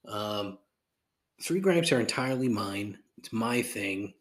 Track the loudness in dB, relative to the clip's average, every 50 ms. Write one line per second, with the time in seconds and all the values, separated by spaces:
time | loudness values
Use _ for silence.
0 | -10 -8 -6 -4 -4 -2 -2 -2 -4 -4 -8 -12 _ _ _ _ _ _ _ _
1 | _ _ _ _ _ _ _ _ -4 -2 -2 2 4 6 6 6 4 4 4 4
2 | 4 2 0 -2 0 0 0 0 2 0 0 0 -2 -4 -4 -6 -6 -6 -10 -14
3 | _ _ _ -20 -14 -6 -2 -2 0 2 2 0 0 -2 -6 -6 -4 -4 -4 -4
4 | -6 -8 -10 _